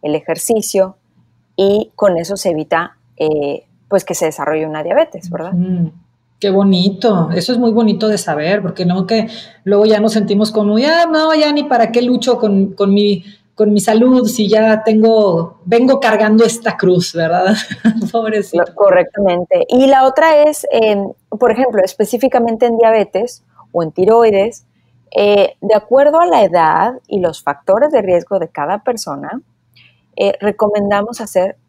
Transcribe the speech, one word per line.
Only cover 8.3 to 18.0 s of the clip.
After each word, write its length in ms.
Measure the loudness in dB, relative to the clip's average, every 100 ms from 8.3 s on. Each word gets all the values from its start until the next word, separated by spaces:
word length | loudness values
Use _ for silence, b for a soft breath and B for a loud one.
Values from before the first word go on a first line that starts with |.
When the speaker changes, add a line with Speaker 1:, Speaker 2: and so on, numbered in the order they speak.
| -4 -2 -2
Speaker 2:
porque 240 | -4 -4 -2
no 200 | -2 -2
que 200 | -2 -2 B B B
luego 220 | -2 2 4
ya 140 | 2
nos 140 | 2
sentimos 380 | 0 0 0 0
como, 260 | 0 0 2
"Ya, 260 | 2 2 2
no, 280 | 0 0 2
ya 160 | 2
ni 120 | 0
para 280 | 0 0 2
qué 100 | 0
lucho 360 | 0 -2 0 0
con, 340 | 0 0 0
con 200 | -2 0
mi, 300 | 2 2 -2 B B B _
con 160 | 0
mi 60 | 2
salud, 480 | 2 2 4 4 2
si 220 | -2 0
ya 340 | 2 2 2
tengo, 760 | 2 2 4 4 2 0 -4 -10 -2
vengo 340 | 2 2 2
cargando 420 | 2 0 2 4
esta 320 | 2 0 -6 -2
cruz", 380 | 0 2 0
¿verdad? 420 | -4 -2 0 0 -2 -4 -2
<laughs> 280 | -2 -2